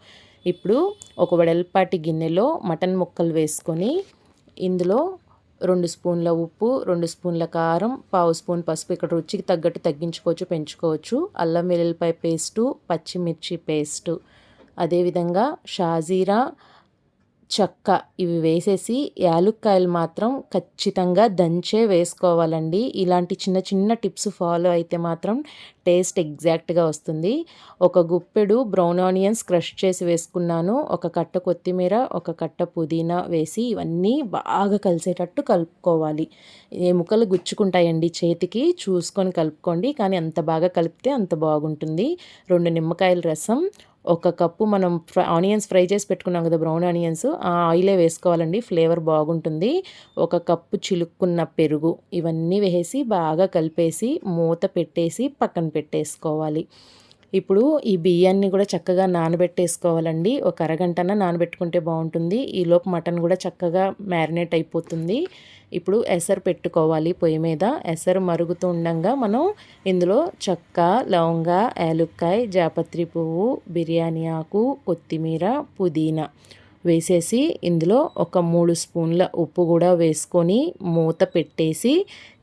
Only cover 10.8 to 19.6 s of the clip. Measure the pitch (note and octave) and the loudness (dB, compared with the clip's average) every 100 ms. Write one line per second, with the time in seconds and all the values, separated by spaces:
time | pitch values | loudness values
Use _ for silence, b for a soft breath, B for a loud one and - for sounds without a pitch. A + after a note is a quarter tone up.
10.8 | E3 D#3 - B3+ F#4+ - E3+ E3+ F3 F3 | -2 -2 -2 -4 -4 -2 0 0 0 0
11.8 | E3+ E3+ E3+ E3 E3 D#3+ - - B3 D4 | 0 0 -2 -2 -2 -2 -4 -2 -2 -4
12.8 | - E3 - F3+ F3 E3 - E3 - D#3 | -6 -6 -4 -6 -4 -6 -8 -10 -4 -2
13.8 | D3 - - D#3+ _ b b b b - | -2 -6 -6 -8 _ b b b b -6
14.8 | E3+ F3 F3+ F3 E3+ F3 C4 E4 - - | -2 0 0 0 -2 0 0 -2 -12 -4
15.8 | E3+ E3 D#3 F#3 F#3+ G#3 C#4 - b b | -2 -2 -2 -2 0 0 0 -6 b b
16.8 | b _ _ _ _ _ - - F#3+ - | b _ _ _ _ _ -8 -2 -2 -2
17.8 | - F3+ - - F3 E3+ D#3+ E3 F#3 F#3 | 0 0 -2 -6 -2 0 2 2 2 -2
18.8 | - A#3+ D4 - F#3 E3 F#3+ A3 | 0 -4 -4 0 2 4 2 2